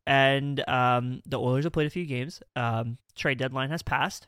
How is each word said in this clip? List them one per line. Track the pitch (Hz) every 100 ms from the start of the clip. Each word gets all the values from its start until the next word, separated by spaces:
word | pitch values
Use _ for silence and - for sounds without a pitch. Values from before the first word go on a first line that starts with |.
| -
and, | 139 135 139 143 139 -
um, | 127 123 123 123 127 -
the | 131
Oilers | 127 131
have | 160
played | 160 151
a |
few | 180 160
games. | 123 143 - - 127
Um, | 117 113 117 123 _
trade | - 151 131
deadline | 131 131 135
has | 165
passed. | - 127 170 -